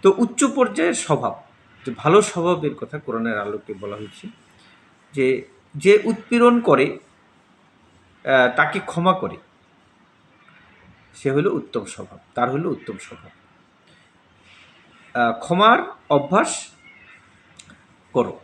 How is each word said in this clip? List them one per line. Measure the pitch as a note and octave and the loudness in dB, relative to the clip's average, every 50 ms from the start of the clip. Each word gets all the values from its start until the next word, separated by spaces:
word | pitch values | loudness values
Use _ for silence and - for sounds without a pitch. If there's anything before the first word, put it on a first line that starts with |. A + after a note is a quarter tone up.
| - | 6
তো | G3 F#3+ - | 4 4 4
উচ্চ | A#3+ A#3 - - C#4+ | 0 -2 0 0 0
পর্যায়ের | C4 A3+ C4+ B3 A3 G3+ - D#4+ F4 - | 0 2 0 0 0 0 -2 -2 -2 -2
স্বভাব, | - - - D#3 - - G#2 - - - _ _ _ _ _ _ _ - | -4 -2 -2 -2 0 0 -6 -6 -8 -18 _ _ _ _ _ _ _ -12
যে | C3 A#2 | -12 -12
ভালো | - - D3+ E3+ G#3 G#3 | -4 0 4 4 4 4
স্বভাবের | - - F3 E3 F3 F3+ E3+ D3+ D3 D3 | 4 -4 -4 0 0 0 0 -2 -6 -6
কথা | - - - - D3+ | -6 -14 -12 -12 -14
কোরআনের | - - A2+ A2+ A2+ A#2 A2 G#2 | -10 -8 -6 -4 -4 -4 -4 -4
আলোকে | G2+ G#2 G#2 G#2 - - G#2 | -6 -6 -8 -10 -10 -12 -14
বলা | F#2+ G2+ G2+ G2+ | -12 -10 -12 -10
হয়েছে, | G#2 G#2+ G2+ - - - G#3+ - _ _ _ _ _ _ - _ _ _ _ _ _ _ _ - | -12 -14 -16 -18 -18 -18 -18 -20 _ _ _ _ _ _ -20 _ _ _ _ _ _ _ _ -4
যে | C#3+ C3 C3 C3 B2 - - _ _ _ _ _ | -2 0 0 0 -2 -6 -14 _ _ _ _ _
যে | D3 D3 F#3 G#3 G#3 G#3 | -2 4 4 4 4 4
উৎপীড়ন | A3 A3+ A3+ - - B3 A#3 A#3+ A#3+ A#3+ A#3+ | 0 -4 -4 -4 -2 2 4 4 4 4 4
করে, | A3+ - D3 C3 B2 - - - _ _ _ _ _ _ _ _ _ _ _ _ _ _ _ _ _ _ _ _ _ _ _ _ _ | 4 4 4 4 4 0 -2 -10 _ _ _ _ _ _ _ _ _ _ _ _ _ _ _ _ _ _ _ _ _ _ _ _ _
আহ, | C3 C3+ C3 B2+ A#2+ A#2+ | 0 2 4 4 2 2
তাকে | - D3 - - G3 - | 0 0 0 -2 -6 -8
ক্ষমা | - - E3+ E3+ F#3 F#3 | -6 -6 -2 0 0 0
করে, | F#3 - F#2+ D2+ - _ _ _ _ _ _ _ _ _ _ _ _ _ _ _ _ _ _ _ _ _ _ _ - _ _ _ _ _ - - _ _ _ _ | 0 -2 -8 -10 -12 _ _ _ _ _ _ _ _ _ _ _ _ _ _ _ _ _ _ _ _ _ _ _ -20 _ _ _ _ _ -20 -20 _ _ _ _
সে | - - C#3 | -6 -4 -2
হলো | C3+ C#3+ E3 G3+ - | 0 0 0 0 -2
উত্তম | - - - - A#2+ G2+ | -4 -8 -6 -8 -8 -8
স্বভাব, | - - - G2 - - - _ _ _ | -8 -16 -18 -18 -20 -20 -20 _ _ _
তার | A#2+ A#2+ B2 | -2 -2 -2
হলো | C3 C#3+ E3 F3 | -2 -4 -4 -6
উত্তম | C#3 - - - G#2 F#2+ | -8 -8 -10 -14 -14 -14
স্বভাব। | - - - - - - _ _ _ _ _ _ _ _ _ _ _ _ _ _ _ _ _ _ _ _ _ _ _ _ - - - _ _ _ _ _ _ _ - - _ | -16 -20 -20 -20 -20 -20 _ _ _ _ _ _ _ _ _ _ _ _ _ _ _ _ _ _ _ _ _ _ _ _ -20 -20 -20 _ _ _ _ _ _ _ -20 -10 _
আহ, | B2 A#2+ A#2 - - | 0 0 0 0 -4
ক্ষমার | - - E3+ F#3 G#3 A3 A#3+ - F4 - - - _ _ | -4 -4 0 4 6 6 6 4 2 -6 -12 -20 _ _
অভ্যাস | D3 C#3+ - - F3+ G#3 E4 - - - - - _ _ _ - - _ - - - _ _ _ _ _ _ _ _ _ - - - _ _ _ _ _ _ _ _ | 0 0 0 2 0 0 2 0 -6 -10 -12 -18 _ _ _ -20 -20 _ -20 -20 -20 _ _ _ _ _ _ _ _ _ -20 -20 -20 _ _ _ _ _ _ _ _
করো | C3+ A#2 F#2+ - - | -2 -2 -2 -4 -16